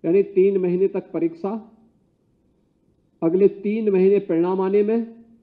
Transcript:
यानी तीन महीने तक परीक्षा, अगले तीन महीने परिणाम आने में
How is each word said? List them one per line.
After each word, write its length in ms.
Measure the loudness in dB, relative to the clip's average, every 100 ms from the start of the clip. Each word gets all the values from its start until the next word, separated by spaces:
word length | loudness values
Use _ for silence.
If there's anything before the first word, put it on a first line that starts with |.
| 2
यानी 180 | 0
तीन 340 | 2 2 2 2
महीने 300 | 0 0 -2
तक 240 | -2 -8
परीक्षा, 640 | -4 -4 -4 -8 -8 -12 _ _ _ _ _ _ _ _ _ _ _ _ _ _ _
अगले 240 | -2 4 2
तीन 420 | 2 -4 -2 0
महीने 300 | 2 4 2
परिणाम 420 | 0 -2 0 -2
आने 220 | 0 0
में 320 | 2 -2 -4 -12 -20 _